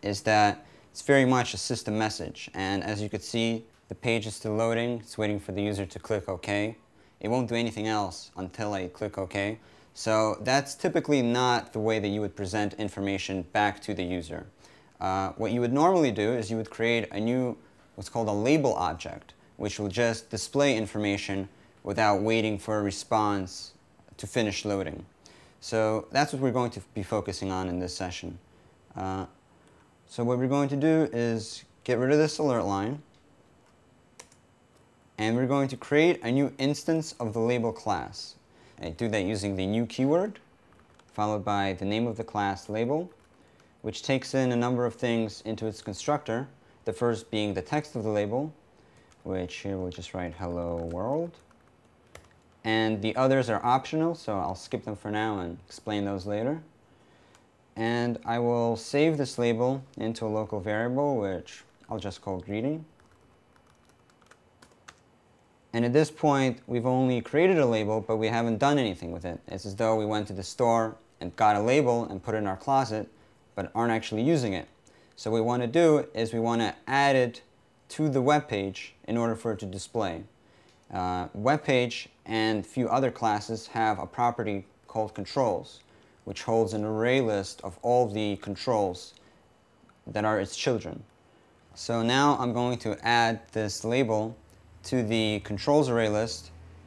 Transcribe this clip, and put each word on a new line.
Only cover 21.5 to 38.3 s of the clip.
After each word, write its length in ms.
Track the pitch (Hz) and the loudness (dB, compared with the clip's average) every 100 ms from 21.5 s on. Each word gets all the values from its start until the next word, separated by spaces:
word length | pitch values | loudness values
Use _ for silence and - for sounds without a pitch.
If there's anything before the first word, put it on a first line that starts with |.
| - - _ | -12 -20 _
without 400 | - 101 107 98 | -6 2 4 4
waiting 340 | 107 113 110 101 | 4 2 2 -2
for 220 | - 107 | -2 0
a 20 | |
response 920 | 101 92 - 113 104 101 92 - - - _ _ - - | 0 -4 0 2 2 0 -4 -10 -16 -20 _ _ -20 -14
to 80 | 104 | -4
finish 400 | 127 107 95 104 | 0 0 0 -2
loading. 400 | 98 85 78 - _ - - - - | -2 -4 -8 -14 _ -20 -20 -20 -18
So 460 | - 113 110 110 - | -4 0 2 0 0
that's 240 | 135 147 | 0 0
what 80 | 135 | 0
we're 80 | 131 | 0
going 220 | 123 120 | 0 -2
to 80 | 101 - 110 | -4 -10 -8
be 80 | |
focusing 480 | 95 107 98 90 95 | -2 -2 -2 -6 -4
on 160 | 92 92 | -2 -2
in 120 | 90 | -4
this 160 | 90 - | -4 -6
session. 440 | 92 - 87 - - - - _ _ - | -8 -8 -10 -14 -18 -20 -20 _ _ -8
Uh, 320 | 95 95 - - _ _ _ - _ _ _ | -6 -4 -8 -14 _ _ _ -20 _ _ _
so 160 | - | -4
what 160 | 120 123 | 0 2
we're 80 | 131 | 2
going 220 | 139 139 | 2 2
to 60 | 139 | 2
do 320 | 156 160 156 | 4 4 4
is 500 | 117 117 113 107 - - _ | 2 0 0 -4 -12 -18 _
get 160 | - 117 | 0 2
rid 120 | 127 | 4
of 60 | 147 | 4
this 220 | 151 151 | 4 2
alert 240 | 151 120 | 2 2
line, 400 | 90 98 107 147 - _ _ _ _ _ _ _ _ _ _ - - _ _ _ _ _ _ _ _ - | 2 0 -2 -4 -10 _ _ _ _ _ _ _ _ _ _ -20 -20 _ _ _ _ _ _ _ _ -4
and 160 | 110 117 | 0 2
we're 100 | 127 | 2
going 220 | 139 135 | 2 0
to 100 | 127 | -4
create 420 | - 147 165 175 | 2 6 6 4
a 80 | 117 | 0
new 200 | 131 143 139 | 2 0 0
instance 560 | 135 143 - 160 156 - | 0 0 0 0 -2 -6
of 140 | 117 | -4
the 60 | 113 | 0
label 320 | 113 123 113 | 2 2 0
class. 600 | 110 110 90 58 - - | -2 -2 -2 -4 -10 -16